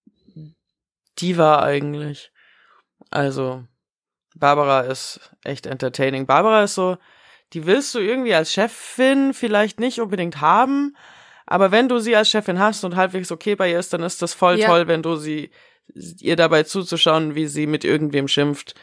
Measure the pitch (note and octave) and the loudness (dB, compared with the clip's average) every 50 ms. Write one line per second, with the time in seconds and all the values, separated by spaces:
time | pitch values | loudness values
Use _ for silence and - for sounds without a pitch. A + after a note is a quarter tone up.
0 | _ _ _ _ _ _ - D#3 D#3 D3+ D#3+ _ _ _ _ _ _ _ _ _ | _ _ _ _ _ _ -20 -20 -20 -20 _ _ _ _ _ _ _ _ _ _
1 | _ _ - - - F3+ F3+ E3+ D#3+ D#3 D3+ D3 - - C#3+ C#3+ D3 D3 D3 D3 | _ _ -12 -6 -4 -2 0 2 4 4 4 4 4 2 0 -2 -2 -4 -6 -8
2 | D3 D3 D3 - - - _ _ _ _ _ _ _ _ _ _ _ _ _ _ | -8 -10 -12 -12 -16 -20 _ _ _ _ _ _ _ _ _ _ _ _ _ _
3 | - - - - C#3+ C#3 C3+ C#3 C3 C3 B2+ B2+ B2 - _ _ _ _ _ _ | -16 -8 -4 -2 -2 -2 -2 -4 -6 -6 -6 -10 -14 -20 _ _ _ _ _ _
4 | _ _ _ _ _ _ _ D#3+ - C#3+ C#3+ D3 D3 C#3 C3+ C3+ B2 B2+ C3+ - | _ _ _ _ _ _ _ 0 2 2 4 4 4 2 2 2 2 0 -6 -8
5 | - - - - - - _ _ - - C#3 - - - C#3 B2+ - B2+ B2 - | -10 -14 -14 -16 -20 -20 _ _ -10 -10 -10 -10 -8 -10 -8 -6 -6 -6 -2 -2
6 | C#3 C3+ C3+ C3+ C3+ - C3 D3+ F#3 A3 A3 G#3+ G#3 G3+ - - F#3 F3+ F3+ F3 | -2 -2 -2 -2 0 2 2 4 4 4 4 4 2 2 0 -2 -2 -2 -2 -4
7 | _ _ _ _ _ _ _ _ _ _ - E3+ D3+ E3 G3 C4+ C#4 - - B3 | _ _ _ _ _ _ _ _ _ _ -12 -8 0 2 2 2 2 -2 -4 -4
8 | G3 F#3+ A#3+ C4 B3+ A#3 G3 D#3+ D#3+ - - - G3+ A#3 - - - - - - | -2 -2 -2 -2 0 0 2 2 0 0 0 -2 -2 -2 -2 -8 -14 -10 -2 2
9 | B3+ C4 C4+ C#4 C#4 C4+ C4 - - A#3 G#3+ G#3 G#3+ G#3+ - - A3+ B3+ A#3+ - | 2 4 4 4 2 0 -2 -2 -4 -2 0 0 0 0 -2 -4 -4 -4 -2 -4
10 | A#3 G3+ G3 F3+ F3+ E3+ D#3 C#3 D3 D#3 F3 G#3+ B3+ C4+ C#4 C#4 C#4+ C#4+ C#4+ _ | -6 -4 -4 -4 -4 -6 -6 -2 2 4 4 4 4 2 2 -2 -2 -4 -6 _
11 | - - - - - - - - - - - F3+ G3 F#3+ F#3 A3 B3+ C4 B3 A#3+ | -20 -20 -20 -20 -20 -20 -20 -20 -10 -4 0 2 2 4 4 4 2 2 2 0
12 | G#3+ A3+ A#3 G#3+ A3 - - G#3+ G#3 - F3+ F3+ G3 G#3+ G#3+ G#3 - F#3 F3 F#3 | 0 2 2 4 4 4 2 -2 0 -2 -2 0 0 0 0 -2 -6 -6 -2 0
13 | F#3 F#3 F#3 F#3+ F3+ - E3+ D#3+ - G#3+ G3+ G3+ F#3+ F3+ E3+ F3 F3 - - E3+ | 0 0 0 -4 -8 -8 -10 -8 -4 -4 -2 0 0 0 0 -2 -4 -4 -6 -6
14 | E3 F3+ - - F3 E3+ - - - F3+ F3+ G3 G#3+ A3 E3+ E3+ E3+ E3 E3 D#3+ | -6 -6 -6 -6 -6 -6 -4 2 2 2 4 4 4 4 4 4 4 2 0 -2
15 | D#3+ E3 E3 D#3 D3+ D#3 D#3 D3+ D3 - _ _ _ _ _ _ _ _ - - | 0 -4 -4 -4 -6 -6 -8 -8 -8 -12 _ _ _ _ _ _ _ _ -20 -20
16 | - F3 E3+ - - - E3 E3 E3 D#3+ E3 D#3 D#3 D#3+ - G3 F3+ - - E3 | -18 -18 -16 -8 -2 0 2 4 4 4 4 4 2 2 -2 -6 -4 -4 -2 0
17 | - E3+ D#3 D#3+ D#3+ D3+ D3 D3+ D#3 D3 C#3+ D3+ D3+ D3 D3+ D3 - - A#2+ D3+ | 2 2 2 2 2 -2 -4 -4 -4 -4 -4 -4 -4 -2 -2 -2 0 0 0 0
18 | D#3 D3 C#3+ C#3+ C#3 C3+ - C#3+ C#3+ D3 C#3+ C#3+ - - - _ | 0 0 -2 -2 -2 0 0 0 0 0 -2 -4 -8 -18 -20 _